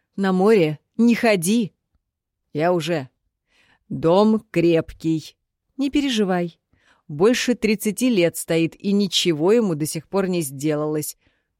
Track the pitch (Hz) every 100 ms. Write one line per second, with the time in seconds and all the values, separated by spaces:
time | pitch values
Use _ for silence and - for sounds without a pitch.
0 | _ - 196 185 196 220 156 147 _ -
1 | 233 226 233 202 165 233 202 - _ _
2 | _ _ _ _ _ 147 165 180 156 165
3 | 131 _ _ _ _ _ _ _ _ 135
4 | 160 185 214 220 - 170 170 160 156 -
5 | 160 160 - _ _ _ _ - 277 294
6 | 285 220 190 180 175 - _ _ _ _
7 | - 147 202 247 - 240 208 214 214 185
8 | 254 214 170 - - 165 160 - 202 202
9 | 202 - 180 151 170 233 208 156 151 165
10 | - 190 190 180 143 135 151 151 151 156
11 | 151 - _ _ _ _